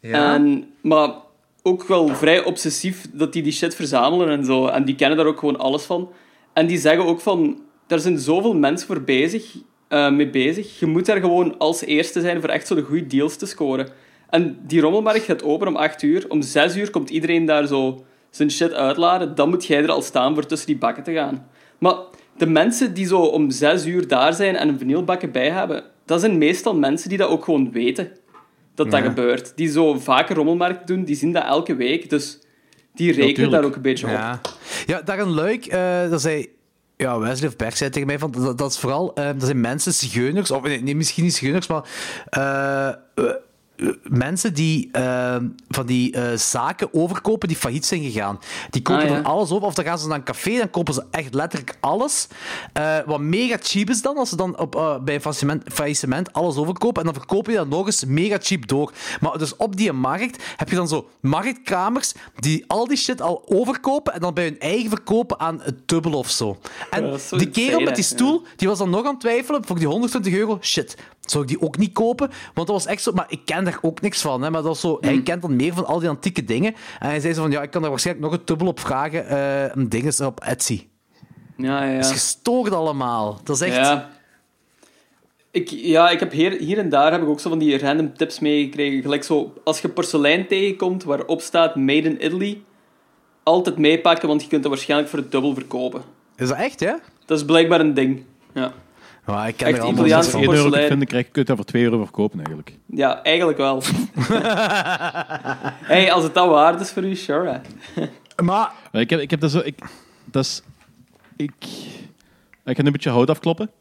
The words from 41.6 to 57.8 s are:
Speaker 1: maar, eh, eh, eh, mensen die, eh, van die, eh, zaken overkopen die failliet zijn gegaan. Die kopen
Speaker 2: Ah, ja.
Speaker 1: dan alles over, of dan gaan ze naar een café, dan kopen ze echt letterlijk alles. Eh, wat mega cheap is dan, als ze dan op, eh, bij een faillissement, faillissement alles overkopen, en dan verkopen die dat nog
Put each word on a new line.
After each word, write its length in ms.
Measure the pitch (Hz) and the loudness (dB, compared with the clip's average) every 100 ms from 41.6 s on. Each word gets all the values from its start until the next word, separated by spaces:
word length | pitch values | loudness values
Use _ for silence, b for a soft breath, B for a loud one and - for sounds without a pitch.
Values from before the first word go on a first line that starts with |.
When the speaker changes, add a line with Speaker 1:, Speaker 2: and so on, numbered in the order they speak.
| 175 | -2
Speaker 1:
maar, 160 | 160 - B B B B | -6 -6 B B B B
eh, 580 | - 139 139 139 139 139 | -2 -2 -2 -2 0 -2
eh, 60 | 127 _ - - 262 - _ _ _ | -4 _ -2 -2 -2 -10 _ _ _
eh, 120 | - - | -4 -4
mensen 520 | - 123 131 180 233 | -2 0 0 -2 -2
die, 340 | 147 160 156 - | 0 0 0 -2
eh, 440 | - 127 127 123 123 123 - _ | -2 -2 0 -2 -2 -4 -8 _
van 180 | - 123 | -6 0
die, 260 | 127 123 | 0 2
eh, 240 | 127 120 117 | 0 -2 -2
zaken 520 | - 131 139 170 202 | -2 -2 -2 -4 -2
overkopen 540 | 160 170 185 - 220 190 | 0 0 -2 -2 -2 -2
die 80 | 160 | -2
failliet 300 | 131 131 - | -2 -4 -2
zijn 160 | 180 | -4
gegaan. 360 | 143 110 101 101 B B B | -4 -4 -4 -6 B B B
Die 120 | 131 | -4
kopen 200 | 127 143 | 0 2
Speaker 2:
Ah, 60 | 151 | 2
ja. 60 | |
Speaker 1:
dan 100 | 143 | 0
alles 260 | 151 160 185 | 0 0 0
over, 160 | 185 202 | 0 -2
of 80 | |
dan 100 | 156 | -2
gaan 140 | 156 170 | -2 -4
ze 80 | 151 | -4
naar 120 | 151 | -6
een 60 | |
café, 320 | 127 120 - 240 | -6 -6 -2 -2
dan 120 | 214 | -2
kopen 240 | - 175 | -2 -2
ze 100 | 135 - | -4 -4
echt 240 | - 139 | -8 -4
letterlijk 420 | 127 165 165 131 - | -4 -4 -6 -10 -6
alles. 480 | 139 185 277 - - B B B B | -2 0 0 -2 -6 B B B B
Eh, 260 | - 151 156 143 | -4 0 0 0
wat 140 | 151 | -2
mega 360 | 147 180 247 233 | 0 0 0 -2
cheap 300 | - 196 202 | -2 -2 0
is 120 | 240 | 0
dan, 140 | 269 294 | -2 -2
als 120 | 247 | -4
ze 80 | 170 | -2
dan 220 | 185 - | -4 -2
op, 180 | 160 - | -4 -2
eh, 220 | 160 139 | -2 -2
bij 160 | 131 | -2
een 60 | 147 | -4
faillissement, 420 | 151 147 143 151 - | -4 -2 -2 -2 -6
faillissement 600 | - 147 147 139 131 185 | -4 -2 -2 -2 -2 -2
alles 240 | - 175 143 | -2 -2 0
overkopen, 420 | 151 185 233 - | -4 0 0 0
en 60 | |
dan 100 | 165 | -2
verkopen 340 | 135 - 196 220 | -6 -2 -2 0
die 80 | 220 | -2
dat 120 | 151 | 0
nog 180 | 151 | -2